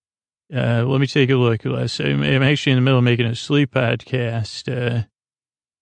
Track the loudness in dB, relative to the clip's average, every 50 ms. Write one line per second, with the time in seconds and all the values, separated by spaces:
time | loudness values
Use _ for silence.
0 | _ _ _ _ _ _ _ _ _ _ -6 -4 -2 0 0 0 0 0 0 0
1 | 0 0 2 2 2 2 4 2 2 2 2 0 -2 -4 -4 -4 -4 -6 -6 -4
2 | -2 -2 0 0 0 2 2 2 2 2 2 0 0 2 2 2 4 4 4 4
3 | 4 2 2 2 0 -2 -4 -6 -4 -2 0 0 0 0 0 -2 0 0 -2 -4
4 | -4 -6 -6 -4 -4 -4 -4 -4 -6 -6 -10 -12 -10 -8 -6 -4 -4 -2 -2 -4
5 | -4 -6 _ _ _ _ _ _ _ _ _ _ _ _ _ _